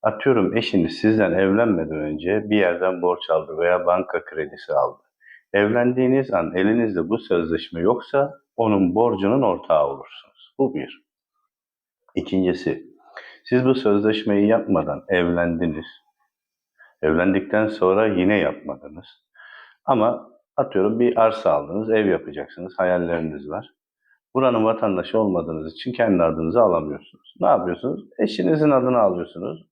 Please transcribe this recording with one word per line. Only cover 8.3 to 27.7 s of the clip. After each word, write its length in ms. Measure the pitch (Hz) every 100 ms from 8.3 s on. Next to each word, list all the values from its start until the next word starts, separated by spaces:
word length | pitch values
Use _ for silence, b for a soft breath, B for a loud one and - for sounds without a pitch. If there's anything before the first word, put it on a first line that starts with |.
| - _ -
onun 380 | 113 101 92
borcunun 480 | 95 120 101 101 131
ortağı 440 | 117 85 - 80 73
olursunuz. 680 | 69 - - - _ - -
Bu 160 | 135
bir. 320 | 143 131 - _ _ _ _ _ _ _ _ _ _ _
İkincisi, 720 | - - 95 92 87 82 80 - _ B B B B
siz 200 | - 123
bu 100 | 127
sözleşmeyi 720 | 131 110 104 107 107 107 101 104
yapmadan 580 | 113 - 90 76 87 -
evlendiniz. 760 | 92 87 87 85 82 85 78 78 - _ _ _ _ _ _ _ b b b
Evlendikten 640 | 78 80 92 95 - 107 110
sonra 400 | - 92 95 110
yine 320 | 95 92 104
yapmadınız. 680 | 76 - - 69 73 78 - _ _ B B B B B
Ama 460 | - 127 110 123 - _ _ -
atıyorum 440 | 135 101 98 113
bir 200 | 120 123
arsa 320 | 113 - -
aldınız, 380 | 73 71 92 110
ev 160 | 110 101
yapacaksınız, 680 | 82 - 73 69 - 92 -
hayalleriniz 720 | 92 90 85 85 80 73 71
var. 200 | 87 - _ _ _ _ _ _
Buranın 300 | 127 131 117
vatandaşı 540 | 110 110 110 92 85 110
olmadığınız 560 | 104 90 82 80 80
için 180 | - 127
kendi 300 | - 113 92
adınızı 380 | 82 80 80 110
alamıyorsunuz. 720 | 110 85 78 71 - _ _ _
Ne 60 | 185
yapıyorsunuz? 580 | 131 90